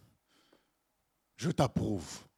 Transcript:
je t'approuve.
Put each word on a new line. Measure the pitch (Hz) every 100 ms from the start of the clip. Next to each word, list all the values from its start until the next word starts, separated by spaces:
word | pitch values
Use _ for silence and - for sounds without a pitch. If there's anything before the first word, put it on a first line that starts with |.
| - _ _ _ _ _ _ _ _ _ _ _ _ -
je | 135
t'approuve. | - 139 - 110 101 - - -